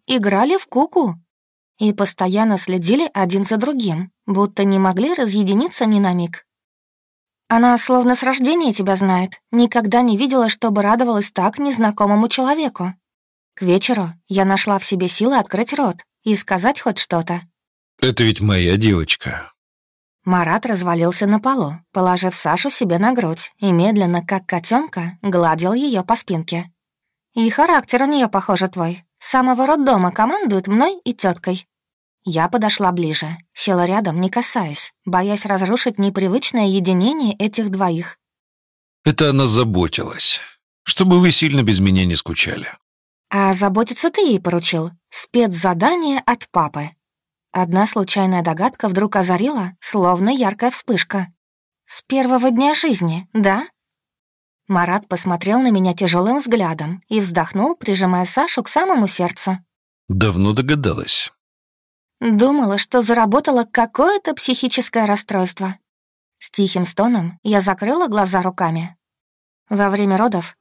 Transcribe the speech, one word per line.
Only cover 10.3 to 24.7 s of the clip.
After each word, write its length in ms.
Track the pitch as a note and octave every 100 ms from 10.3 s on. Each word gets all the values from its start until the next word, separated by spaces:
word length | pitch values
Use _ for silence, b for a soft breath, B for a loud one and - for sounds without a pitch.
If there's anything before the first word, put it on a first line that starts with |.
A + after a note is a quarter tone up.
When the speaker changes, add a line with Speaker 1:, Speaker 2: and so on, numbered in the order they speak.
| C4 A3+
Speaker 1:
чтобы 340 | - A3+ G#3
радовалась 480 | G3+ A3+ B3 G#3+ G3+
так 260 | - F#3 A3
незнакомому 720 | C#4+ A#3+ A3 G#3 G3+ G#3 A#3
человеку». 640 | - B3+ D4+ D4 - F3+ F#3 _ _ _ _ _ -
К 80 |
вечеру 460 | F3+ F#3 A3 A3+ E3+ E3+ -
я 180 | G3 F#3+
нашла 320 | G3 - G3
в 80 | -
себе 220 | F#3 F3+
силы 300 | - A3+ C4
открыть 360 | G3 F#3 A#3
рот 240 | C#4+ A#3+ E3+ - _
и 120 | A3 G3+
сказать 440 | - F#3 G#3+ D4
хоть 200 | A#3 F#3
что-то. 420 | - E3+ E3+ F3 - _ _ _ _ -
Speaker 2:
«Это 240 | C3 A2+
ведь 160 | A2+ G#2
моя 380 | G#2 F#2+ F2 G2+
девочка». 720 | A2 F2+ D2+ - - - - _ _ _ _ _ _ _ F#3
Speaker 1:
Марат 420 | F3+ D#3+ G#3 A#3+
развалился 580 | G3 F3 E3+ E3+ F3 G3+
на 140 | G#3+
полу, 340 | B3+ C4+ D3 E3 _
положив 440 | F#3+ F#3 F3+ F#3 -
Сашу 340 | D#3 F3 C#4
себе 300 | - G3+ E3+
на 140 | G#3+
грудь 380 | B3 E3+ E3 - -
и 140 | G3+
медленно, 520 | E3+ G3 G#3 F3+ F3
как 220 | E3+ F#3+ -
котенка, 720 | F3+ E3+